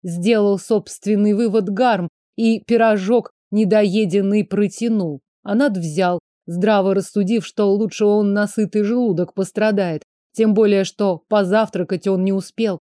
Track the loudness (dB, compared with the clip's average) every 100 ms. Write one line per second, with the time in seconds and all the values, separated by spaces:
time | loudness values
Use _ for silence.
0 | -8 -4 0 2 2 0 0 -2 -2 -10
1 | -2 2 2 2 0 0 -2 0 0 0
2 | -4 _ _ -2 0 0 0 2 4 2
3 | 0 -2 -2 _ _ 0 2 2 2 0
4 | 0 0 2 0 0 -2 -2 -2 -2 -2
5 | -4 -8 _ _ -4 0 0 -2 -4 -2
6 | -2 -2 _ _ -10 -4 0 2 2 -2
7 | -2 -4 0 -2 -4 -2 0 0 -2 0
8 | 0 2 2 0 -2 -2 -2 -2 0 0
9 | 0 -2 -4 -4 -6 -2 0 0 -2 -4
10 | _ _ _ 0 2 4 4 2 0 -2
11 | -2 -2 _ 0 2 2 0 -4 -4 -4
12 | -2 0 0 -2 -4 -4 -4 -4 _